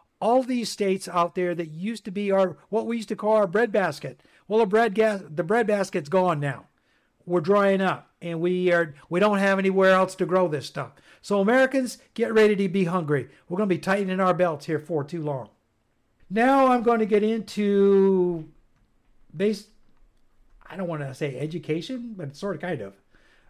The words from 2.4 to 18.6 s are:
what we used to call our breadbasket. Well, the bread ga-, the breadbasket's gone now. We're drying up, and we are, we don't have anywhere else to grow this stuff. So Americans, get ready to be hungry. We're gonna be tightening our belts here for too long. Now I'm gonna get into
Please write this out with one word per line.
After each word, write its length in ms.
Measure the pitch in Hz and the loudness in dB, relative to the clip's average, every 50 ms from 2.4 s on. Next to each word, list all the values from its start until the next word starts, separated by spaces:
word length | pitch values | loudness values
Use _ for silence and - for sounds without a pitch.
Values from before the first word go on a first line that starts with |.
| 190 180 143 _ _ - | 2 2 -2 _ _ -6
what 180 | 202 226 220 | -4 -4 -2
we 100 | 226 233 | -2 -6
used 120 | 233 208 - | -6 -4 -6
to 80 | 214 | -8
call 200 | - 208 214 220 | -4 0 2 2
our 100 | 220 208 | 4 2
breadbasket. 760 | 175 165 208 240 214 196 208 185 160 143 - - 135 - _ _ _ _ _ _ - | 2 2 0 0 2 0 0 0 0 -4 -6 -12 -14 -14 _ _ _ _ _ _ -2
Well, 120 | 208 226 | 0 2
the 60 | 226 | 2
bread 280 | 190 202 220 233 220 185 | 4 2 2 2 2 2
ga-, 280 | 214 214 220 208 190 - - | 2 0 0 0 -4 -8 -10
the 160 | 151 160 170 | -6 -6 -2
breadbasket's 640 | 160 214 240 226 202 208 202 190 - - 180 147 147 | 0 0 0 2 0 0 -2 -2 -4 -4 -8 -6 0
gone 320 | 185 185 185 180 160 143 | 0 2 2 2 0 0
now. 260 | 143 143 127 - - _ _ _ _ _ _ _ _ _ _ _ _ | -2 -6 -6 -8 -14 _ _ _ _ _ _ _ _ _ _ _ _
We're 160 | 170 175 180 | -2 -2 -2
drying 400 | 151 180 202 208 196 196 196 190 | 2 2 2 4 4 4 2 2
up, 300 | 190 180 143 - - _ _ _ | 2 0 -2 -4 -8 _ _ _
and 200 | - 170 165 160 | -10 -8 -6 -4
we 320 | 170 180 180 180 180 180 175 | -2 -2 -2 0 2 2 2
are, 220 | 170 170 151 143 - - - | 2 0 -2 -6 -20 -12 -6
we 120 | 160 180 | -2 2
don't 180 | 208 214 202 190 | 2 2 2 2
have 220 | 196 196 196 190 | 2 2 0 2
anywhere 320 | 190 190 190 190 190 190 190 | 0 0 2 4 4 6 6
else 240 | 185 190 185 - | 4 4 0 -2
to 100 | - 180 | -4 -4
grow 220 | 160 180 185 180 170 | 0 2 2 2 0
this 180 | 151 135 117 | -2 -4 -8
stuff. 260 | - - 151 127 - _ _ _ _ - _ | -8 -10 -10 -10 -10 _ _ _ _ -20 _
So 200 | _ - 202 196 | _ -2 0 0
Americans, 580 | 196 214 247 262 262 262 285 269 254 233 - - _ _ - | 2 2 4 4 2 2 2 -2 -2 -2 -8 -14 _ _ -6
get 200 | - 226 220 220 | -6 -4 0 4
ready 220 | 220 214 208 208 | 4 4 4 4
to 120 | 190 196 185 | 2 0 0
be 160 | 165 196 180 | 0 0 0
hungry. 440 | 165 180 185 160 143 147 135 120 - - _ _ - | 0 0 -4 -2 0 -2 -2 -2 -6 -16 _ _ -8
We're 100 | 180 190 | -4 -4
gonna 100 | 214 190 | 0 0
be 100 | 175 147 | -2 -2
tightening 400 | - 185 190 208 202 185 185 190 | 0 -2 0 0 0 -2 -2 0
our 160 | 190 180 175 | 0 0 2
belts 320 | 165 180 170 151 143 - | 2 0 0 0 -4 -6
here 140 | - 156 147 | -4 -4 -4
for 240 | 151 - 170 147 139 | -4 -4 -4 -4 -4
too 180 | - 175 170 151 | -4 -8 -8 -6
long. 260 | 147 139 127 110 - _ _ _ _ _ _ _ _ _ _ _ _ _ _ _ - | -6 -6 -6 -8 -12 _ _ _ _ _ _ _ _ _ _ _ _ _ _ _ -6
Now 400 | 185 220 240 262 277 277 269 262 | -2 2 4 4 6 6 6 4
I'm 140 | 247 240 208 | 4 4 2
gonna 240 | 233 233 220 220 | 2 2 2 2
get 160 | 202 214 208 214 | 2 2 2 2
into 1300 | 220 226 220 220 - - 208 208 202 202 196 196 202 196 196 190 196 190 185 180 180 170 160 160 - _ _ | 2 -2 -2 -6 -8 -4 -2 0 2 4 4 6 6 6 6 6 6 4 4 2 0 -2 -4 -8 -12 _ _